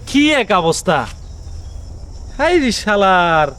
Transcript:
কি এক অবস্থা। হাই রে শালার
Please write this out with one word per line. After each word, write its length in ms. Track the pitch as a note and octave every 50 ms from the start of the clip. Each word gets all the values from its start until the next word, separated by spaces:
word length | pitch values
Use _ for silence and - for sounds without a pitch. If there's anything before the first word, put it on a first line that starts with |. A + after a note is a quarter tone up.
| - -
কি 140 | - C#4 D4 D4+ D4+
এক 160 | C4+ A3 F#3
অবস্থা। 460 | G#3 F3+ E3 E3 D#3 - - F#3 D#3+ C#3 A2+ - - - - - - - - - - - - - - - - - - - - - - - - - -
হাই 160 | - C#4+ E4 F4+ E4+
রে 120 | C4+ A#3+
শালার 760 | G3 - - G#3+ G#3 G3+ G3 F#3+ F#3 F3+ F3 E3+ E3 D#3 D3+ C#3 B2+